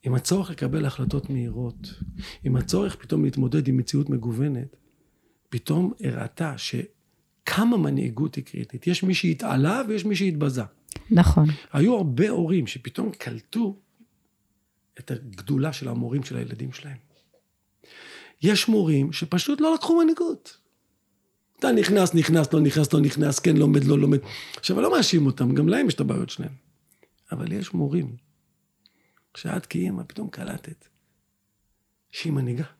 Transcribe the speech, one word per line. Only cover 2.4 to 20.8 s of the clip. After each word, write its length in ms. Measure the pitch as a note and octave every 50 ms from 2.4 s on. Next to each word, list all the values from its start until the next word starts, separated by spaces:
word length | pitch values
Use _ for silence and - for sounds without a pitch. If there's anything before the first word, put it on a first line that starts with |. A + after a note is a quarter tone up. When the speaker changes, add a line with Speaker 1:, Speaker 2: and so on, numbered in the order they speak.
| -
Speaker 1:
עם 120 | C#3+ C3
הצורך 400 | B2+ A#2+ - - F3+ G3+ G3 -
פתאום 300 | - - - - D#3 D3+
להתמודד 420 | C#3 B2+ C#3 C3 B2 A#2 D#3 D3 C3+
עם 100 | C3 B2+
מציאות 320 | A#2+ - - C#3+ C#3+ C#3+
מגוונת, 680 | C#3 B2 A2+ A#2+ A2+ A2+ C#3 D3+ C#3 B2 B2+ C#3 - _ _ _ _ _ _ _ _ _ _ _ _ _ _ _
פתאום 440 | - A#2+ - - D3+ D#3+ F3+ F#3 A#3 _ A3
הראתה 520 | C#3 A#2+ A#2+ A2+ - _ - E3 D#3 C#3 A2
שכמה 1200 | - - - A#2+ - G#3 _ _ _ _ _ _ _ _ _ _ _ - - - G#3+ A#3 A#3+ G#3+
מנהיגות 580 | D#3+ C#3+ C#3 C3+ B2 B2 A2+ A2 D3 - -
היא 80 | - C3+
קריטית. 440 | - - - A#2 - - B2 - E3+
יש 160 | F3+ - -
מי 100 | F#3 F#3
שהתעלה 680 | - - F3 D#3+ - A#3 - C#3 C3+ C3+ D#3 G3+ B3+ C4+ G#3+
ויש 180 | G#3+ G#3 F3
מי 100 | G#3+ G#3
שהתבזה. 460 | E3 G3 F#3+ E3 D3 D3+ C#3+ B2+ B2+ A2 - _ _ _ - - - - -
Speaker 2:
נכון. 360 | - E3+ F3+ - - - D3+ D3+ D3+ - - - -
Speaker 1:
היו 220 | D3 D3+ G#3+ B3
הרבה 340 | A3 F#3+ D3+ B2 A#2 F3+ G#3+
הורים 380 | B3 - F3 D#3 F3+ F#3 C3 G#2
שפתאום 440 | - C3 - - - - G3 A3 - -
קלטו 580 | - A#2+ A#2 A2+ - _ - A3+ A#3 G3+ G3 - _ _ _ _ - _ _ _ _ _ _ _ _ _ _ _ _ _ _ _ _ _ _ -
את 120 | B2+ -
הגדולה 640 | C3 A2+ C3 B2 G2 F#2 G2 - D3 C3+ C3+ D#3 D3
של 140 | - C3+ B2+
המורים 360 | A#2+ A#2+ A#2+ A#2+ A#2+ C#3 B2+
של 140 | - C3 B2
הילדים 340 | A#2+ B2 - - C3 C3 B2+
שלהם. 240 | - - D3 C#3 B2 _ _ _ _ _ _ _ _ _ _ _ _ _ _ _ _ _ _ - - - - - - - - _ _
יש 260 | D3 F3 G#3+ F#3+ - -
מורים 460 | A3 G#3+ F#3+ D#3+ D#3 C#3 C3+ D3+ D#3
שפשוט 480 | - - D#3 - F3+ - - C#4+ -
לא 120 | D4+ D#4+ D#4+
לקחו 280 | D#4 - - E4 E4+ E4+
מנהיגות. 540 | D#4+ E4 - F4 E4 D4 - _ - - _ _ _ _ _